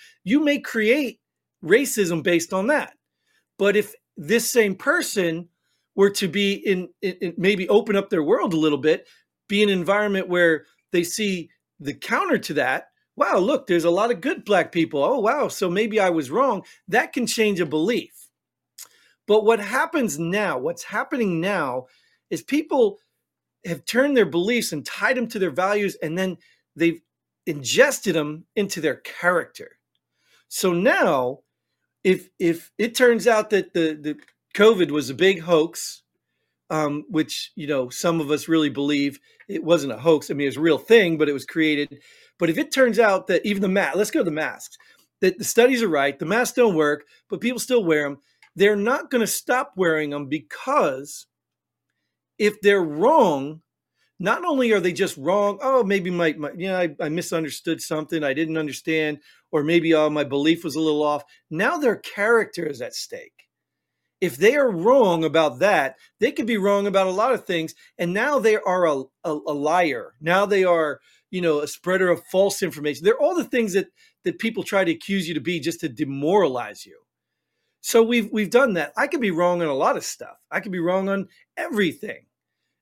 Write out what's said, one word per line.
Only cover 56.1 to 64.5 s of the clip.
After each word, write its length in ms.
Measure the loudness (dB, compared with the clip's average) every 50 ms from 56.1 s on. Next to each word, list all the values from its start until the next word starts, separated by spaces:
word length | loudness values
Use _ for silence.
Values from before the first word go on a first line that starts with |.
my, 220 | -2 0 0 0
my, 180 | -2 -4 -6 -10 -8
you 120 | -8 -6 -4
know, 100 | -2 -2
I, 160 | -2 -2 -4 -6
I 80 | -6 -4
misunderstood 720 | -4 -6 -6 -4 -4 -4 -4 -6 -8 -8 -6 -6 -6 -6
something, 440 | -6 -6 -6 -6 -6 -6 -6 -4 -2
I 100 | -2 -2
didn't 240 | -2 -2 -4 -4 -4
understand, 640 | -4 -6 -8 -8 -6 -2 -2 0 0 -2 -4 -8 _ _ _ _ _ _
or 120 | -2 -2
maybe, 320 | 0 2 2 2 4 4 4
oh, 140 | 4 4 2
my 160 | 2 0 -2
belief 400 | -2 -2 0 2 2 2 0 -2
was 100 | -6 -4
a 60 | -2
little 220 | 0 0 0 0
off." 220 | 0 -2 -2 -4 -6 _ _ _ _ -10
Now 260 | -4 -2 -2 0 0
their 200 | 0 0 0 0
character 720 | -2 -4 -10 -6 -2 2 2 4 2 2 0 -6 -8 -6
is 140 | -6 -6 -8
at 140 | -10 -10 -10
stake. 540 | -12 -12 -12 -14 -16 -16 -18 _ _ _ _ _ _ _ _ _ _ _ _ _ _ _ _ _ -4
If 160 | -4 -4 0
they 180 | 4 4 4